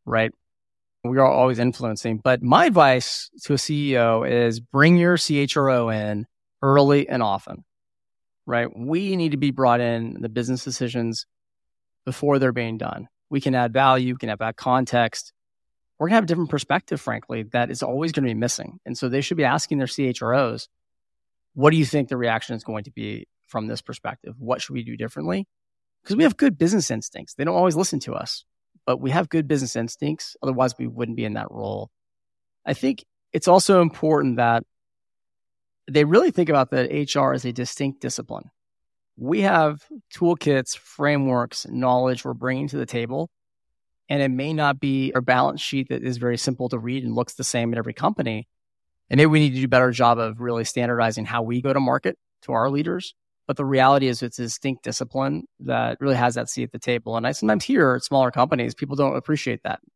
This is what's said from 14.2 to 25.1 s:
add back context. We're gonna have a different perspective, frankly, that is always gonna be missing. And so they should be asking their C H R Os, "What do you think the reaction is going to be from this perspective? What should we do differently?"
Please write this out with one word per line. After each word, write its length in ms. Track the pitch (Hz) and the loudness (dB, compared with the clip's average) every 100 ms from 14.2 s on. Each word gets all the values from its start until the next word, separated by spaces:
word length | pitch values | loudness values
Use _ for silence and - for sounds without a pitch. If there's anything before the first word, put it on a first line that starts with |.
| 113 | -6
add 100 | 104 | -6
back 180 | 110 - | -6 -4
context. 760 | 131 127 123 123 113 - - _ _ _ _ _ _ _ | 0 0 2 2 0 -2 -14 _ _ _ _ _ _ _
We're 80 | 165 | 2
gonna 100 | 226 | 2
have 80 | |
a 40 | 170 | 2
different 220 | 170 160 | 0 0
perspective, 500 | 143 - 175 - 151 | -4 -2 -2 -2 -6
frankly, 440 | - 113 - 117 110 | -6 -8 -8 -10 -4
that 180 | 120 120 | -2 -2
is 120 | 123 | -4
always 300 | 131 131 165 | -4 -2 -2
gonna 160 | 151 131 | 0 -2
be 60 | |
missing. 440 | 110 120 - - - - | 0 -2 -4 -10 -14 -12
And 100 | 123 | -6
so 120 | 127 | -2
they 140 | 135 | -2
should 140 | 139 170 | -2 0
be 80 | |
asking 340 | 127 - - 143 | 2 2 0 -2
their 100 | 123 | -2
C 180 | - 131 | -2 -2
H 160 | 120 | -2
R 120 | 117 | 0
Os, 340 | 131 123 113 - _ _ _ _ _ _ _ _ | 0 0 -4 -12 _ _ _ _ _ _ _ _
"What 160 | 135 147 | 4 6
do 60 | 160 | 6
you 80 | |
think 240 | 139 147 127 | 4 2 0
the 80 | 127 | -2
reaction 380 | 120 113 - | 0 0 -2
is 80 | 117 | -8
going 220 | - 110 | -8 -8
to 80 | 104 | -10
be 340 | - 107 110 - _ _ | -10 -10 -10 -14 _ _
from 180 | 117 110 | -6 -6
this 160 | 113 | -8
perspective? 520 | - 117 110 - - 120 | -10 -12 -10 -12 -16 -12
What 240 | 113 120 | -6 -6
should 120 | - | -4
we 100 | 131 | -8
do 120 | 117 113 | -8 -8
differently?" 520 | 117 | -10